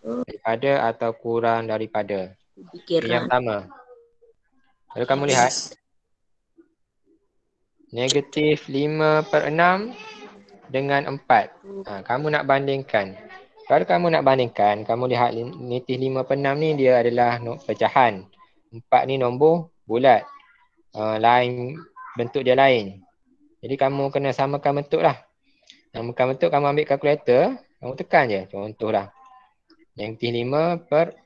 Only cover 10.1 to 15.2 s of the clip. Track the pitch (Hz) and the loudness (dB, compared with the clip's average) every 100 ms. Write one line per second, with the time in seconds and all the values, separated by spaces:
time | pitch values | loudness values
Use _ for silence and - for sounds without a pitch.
10.1 | 427 - - - - - 131 139 143 143 | -18 -20 -20 -20 -20 -8 -4 0 0 -2
11.1 | 139 _ 117 98 - - 98 95 101 95 | -10 _ 2 2 -8 -16 -14 -12 -12 -4
12.1 | 123 151 151 139 139 139 135 135 110 98 | -2 0 -2 2 0 0 -4 -2 -2 -2
13.1 | 98 - - - _ - 143 185 180 175 | -8 -18 -20 -20 _ 0 0 2 0 2
14.1 | 160 139 131 120 - 104 104 110 117 127 | 2 2 2 0 0 0 0 -2 -2 -2
15.1 | 120 | 0